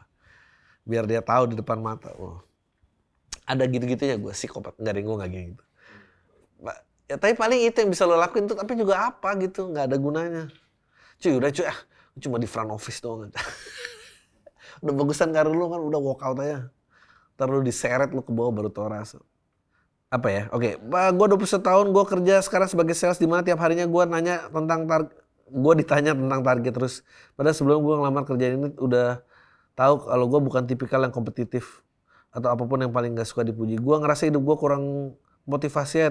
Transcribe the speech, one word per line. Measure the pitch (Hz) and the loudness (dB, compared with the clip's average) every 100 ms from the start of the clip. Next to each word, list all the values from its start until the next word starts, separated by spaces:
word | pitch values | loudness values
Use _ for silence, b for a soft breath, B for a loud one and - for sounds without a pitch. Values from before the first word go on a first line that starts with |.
| _ _ b b b b b b - | _ _ b b b b b b -6
Biar | 117 110 | -2 0
dia | 113 | -2
tahu | 110 120 123 | 2 2 2
di | 110 | -2
depan | 107 110 | -4 -4
mata. | 110 110 - | -6 -8 -12
Wah. | 85 92 87 - _ _ _ _ _ _ _ _ - - | -16 -16 -16 -20 _ _ _ _ _ _ _ _ -14 -4
Ada | 131 127 | 0 0
gitu-gitunya | 123 123 123 143 | 0 -2 -2 -2
gue, | 113 104 | -2 -6
psikopat. | 98 104 - 98 - | -10 -10 -10 -14 -8
Nggak | 110 | -6
ada, | 101 | -4
gue | 107 107 | -4 -6
nggak | 92 | -8
gitu. | 92 87 - _ _ b b b b b b b _ | -10 -12 -16 _ _ b b b b b b b _
Ba-, | 101 - _ _ - | -16 -16 _ _ -12
ya, | 139 | -2
tapi | 202 | 0
paling | 233 226 254 233 | 2 2 4 4
itu | 226 | 2
yang | 208 | 2
bisa | 180 180 | 2 4
lo | |
lakuin | 170 175 214 202 | 4 4 0 -2
tuh, | |
tapi | 196 208 233 | -4 -4 -2
juga | 196 190 226 | 0 2 0
apa | - 196 202 | -4 -4 -2
gitu, | 185 190 185 | -4 -4 -6
nggak | 151 135 | -4 -2
ada | 135 | 0
gunanya. | 139 156 170 165 156 - _ _ _ b b b | -2 -4 -4 -8 -10 -16 _ _ _ b b b
"Cuy, | 185 | 0
udah | 131 139 | 2 2
cuy, | 143 175 | 0 -4
ah, | - - b b | -6 -14 b b
cuma | - 143 120 | -12 -6 -4
di | 113 | -4
front | 113 110 | -6 -6
office | 107 - - | -8 -10 -12
doang." | 120 113 104 - B B B B 494 440 B | -10 -10 -10 -10 B B B B -16 -18 B
<laughs> | B B B _ _ - - 151 | B B B _ _ -20 -8 -4
Udah | |
bagusan | 139 143 147 165 | 0 0 2 2
karir | 156 156 | 2 2
lu | 165 175 | 2 -2
kan, | 170 | -4
udah | 151 151 | -4 -2
walk | 139 131 | -2 -4
out | 135 131 | -4 -4
aja. | 143 143 127 _ _ b b b b | -4 -6 -10 _ _ b b b b
Ntar | - 131 | -4 0
lu | 139 | 0
diseret, | 127 - 120 127 139 | 0 -2 0 0 0
lu | 131 | -2
ke | 123 | -4
bawah | 117 120 | -2 -2
baru | 107 107 | -2 -4
tau | 104 107 | -6 -8
rasa. | 104 104 - _ _ _ _ _ _ _ _ _ | -8 -12 -18 _ _ _ _ _ _ _ _ _
Apa | 123 117 | -2 0
ya? | 98 107 | -2 -2
Oke, | 120 117 80 | -2 -2 -4
ba-, | 110 175 190 | -2 2 4
gua | 180 208 | 4 6
dua | 196 | 4
puluh | 196 | 2
satu | 196 190 | 0 4
tahun, | 185 202 | 4 6
gua | 196 196 | 4 2
kerja | 185 180 190 | 2 4 4
sekarang | 185 190 190 | 4 0 2
sebagai | 170 165 165 | 2 0 2
sales, | 180 175 | 0 2
di | 165 | 2
mana | 175 | 2
tiap | 180 165 | 2 2
harinya | 165 170 | 2 2
gua | 175 170 175 | 2 2 2
nanya | 165 170 175 156 | 2 0 -2 -4
tentang | 160 160 160 160 | -4 -2 0 2
tar-, | 160 156 - _ _ _ | 0 0 -8 _ _ _
gua | 131 139 160 | 2 4 6
ditanya | - 147 147 139 | 4 2 2 0
tentang | 131 135 | 0 0
target | 127 123 120 | 2 2 0
terus. | 123 127 - - b b b | -2 -4 -6 -18 b b b
Padahal | 143 | 0
sebelum | 151 143 151 | 2 4 4
gua | 147 151 | 2 2
ngelamar | 139 139 | 0 0
kerjaan | 139 127 127 131 | -2 0 0 0
ini | 143 - | -4 -2
udah | 131 123 123 123 - b b b b - | 2 2 2 -2 -10 b b b b 2
tahu | 135 143 - | 4 4 2
kalau | 127 123 | 0 2
gua | 143 | 2
bukan | 135 127 | 2 0
tipikal | 123 123 123 135 | -2 -4 -2 0
yang | 131 | 0
kompetitif | 123 110 - 117 123 - - _ _ _ b b | -2 -6 -6 -6 -6 -8 -16 _ _ _ b b
atau | 123 120 | -6 -2
apapun | 120 120 135 | -2 -2 -2
yang | 127 | 0
paling | 120 120 | -2 -2
nggak | 117 113 | -4 -4
suka | - | -2
dipuji. | 113 110 110 113 | -2 -2 -2 -2
Gua | 127 151 | 2 2
ngerasa | 147 147 156 | 2 2 2
hidup | 147 | 2
gua | 139 151 | 2 2
kurang | 147 139 139 143 139 - _ _ - | 2 0 -2 -6 -8 -12 _ _ -6
motivasi | 139 147 147 139 160 | -4 -2 -4 -2 2
ya, | 156 | 2